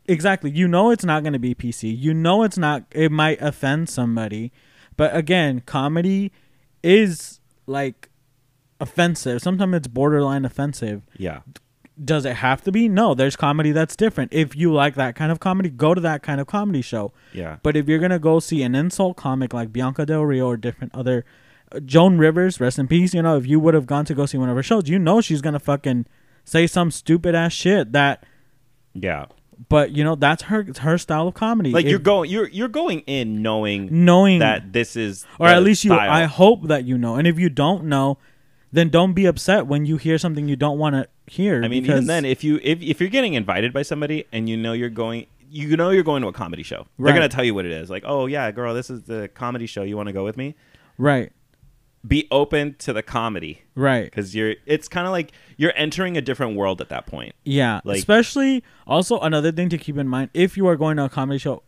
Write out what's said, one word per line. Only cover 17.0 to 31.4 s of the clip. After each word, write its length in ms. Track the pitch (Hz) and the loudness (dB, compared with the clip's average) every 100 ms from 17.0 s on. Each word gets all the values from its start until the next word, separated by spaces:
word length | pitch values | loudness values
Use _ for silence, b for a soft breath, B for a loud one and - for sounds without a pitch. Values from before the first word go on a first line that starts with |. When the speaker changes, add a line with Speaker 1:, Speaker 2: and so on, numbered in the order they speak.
| 101 b b | -6 b b
Speaker 2:
Yeah. 260 | 90 80 78 | -12 -10 -4
Speaker 1:
But 140 | 151 151 | 0 0
if 120 | 143 | 2
you're 100 | 156 | 2
gonna 200 | 180 180 | 2 2
go 220 | 156 160 | 2 2
see 220 | - 156 | 2 -2
an 120 | 123 | 0
insult 420 | 131 175 - 185 180 | 0 0 0 -2 -2
comic 360 | 139 131 127 | -4 -2 -4
like 200 | 120 113 | -4 -6
Bianca 340 | 117 127 135 147 | -4 -4 -2 -2
Del 160 | 156 | 0
Rio 240 | 151 131 127 | 0 0 0
or 100 | 120 | -2
different 380 | 120 - 131 | -6 -8 -10
other, 320 | 131 127 123 b b b b _ | -6 -2 -2 b b b b _
uh, 80 | 143 | -14
Joan 360 | 131 160 190 170 | 2 4 6 6
Rivers, 420 | 156 165 185 - | 4 4 0 0
rest 200 | 127 143 | -2 -2
in 100 | 135 | 0
peace, 240 | 170 180 | 2 2
you 80 | 175 | 2
know, 140 | 165 147 | 2 0
if 100 | 127 | 2
you 140 | 156 | 2
would 140 | 160 | 4
have 120 | 160 127 | 2 2
gone 200 | 143 147 | -2 -2
to 80 | |
go 100 | 139 | -2
see 140 | 143 135 | -2 -2
one 100 | 127 | -2
of 80 | 123 | -2
her 60 | |
shows, 260 | - 226 151 | 0 0 2
you 100 | 190 | 0
know 220 | 165 220 | 2 2
she's 220 | - 151 | 2 -2
gonna 180 | 151 147 | -2 -4
fucking 460 | - 139 139 123 120 _ _ _ | -2 -2 0 -2 -4 _ _ _
say 220 | - 160 170 | -2 0 2
some 240 | 180 170 | 2 0
stupid 440 | - - 170 170 | -2 0 2 2
ass 180 | 165 165 | 0 0
shit 400 | - 180 202 113 | 0 2 2 2
that 320 | 143 143 120 b b b b _ _ _ | 2 2 0 b b b b _ _ _
Speaker 2:
Yeah. 320 | - 92 76 69 _ _ - 120 | -8 -6 -6 -8 _ _ -16 0
Speaker 1:
But, 220 | 151 139 | 2 2
you 80 | 147 | 0
know, 120 | 151 | -2
that's 300 | 156 143 160 | 2 2 2
her, 220 | - 214 190 127 | -2 -4 -4 -4
her 160 | 151 170 | -2 0
style 320 | - 156 175 | -2 -2 -2
of 60 | |
comedy. 360 | - | -4